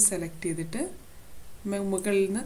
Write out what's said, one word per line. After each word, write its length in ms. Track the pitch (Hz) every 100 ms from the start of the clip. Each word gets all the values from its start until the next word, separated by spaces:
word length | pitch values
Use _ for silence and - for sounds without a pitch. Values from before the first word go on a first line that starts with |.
| 208
select 340 | 185 165 - 175
ചെയ്തിട്ട് 360 | 165 165 220 359 - - - - - - - 208
മ-, 160 | 202 196
മുകളിൽ 340 | 190 196 196 190
നിന്ന് 160 | 208